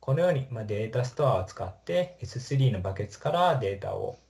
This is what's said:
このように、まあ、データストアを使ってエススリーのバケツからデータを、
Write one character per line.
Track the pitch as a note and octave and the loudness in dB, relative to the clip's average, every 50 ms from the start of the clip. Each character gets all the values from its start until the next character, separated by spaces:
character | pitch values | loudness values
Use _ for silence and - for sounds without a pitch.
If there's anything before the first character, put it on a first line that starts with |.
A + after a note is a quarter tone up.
こ | - C3+ C#3 | -2 0 2
の | E3 | 4
よ | F3 F3+ | 4 4
う | |
に、 | D#3 C3 C3 - | 4 2 -2 -4
ま | A#2 A2+ | -8 -8
あ、 | G#2+ | -4
デ | G#2 G#2 G#2 A2 A2 | -4 -2 -2 -2 -2
ー | |
タ | B2 B2 B2+ | -2 -2 -2
ス | - - | -2 0
ト | - C#3+ C3 | 2 2 4
ア | G2 F#2 | 4 2
を | F2+ | -2
使 | - - - | -4 -8 -10
っ | F#2+ F#2+ | -10 -10
て | - - - - F3 F3+ F3+ F3 - - | -10 -12 -6 -2 0 0 0 0 -6 -14
エ | - | -12
ス | - - B2 | -10 -10 -10
ス | - - C#3+ | -4 0 2
リ | C3+ C3+ B2 | 4 4 4
ー | |
の | G#2 F#2 | 4 2
バ | F2 F#2+ F#2+ | -2 -4 -4
ケ | - G2+ | -4 -6
ツ | - - - | -8 -8 -6
か | - D3+ | -4 -2
ら | D#3 F3 F3+ F3 D3+ C3 | 2 4 4 4 4 2
デ | G#2 G2 G2 G2 | 0 -2 -2 -4
ー | |
タ | - G2 F#2+ | -6 -6 -6
を、 | F#2+ F#2+ F#2+ - - _ | -4 -6 -8 -8 -12 _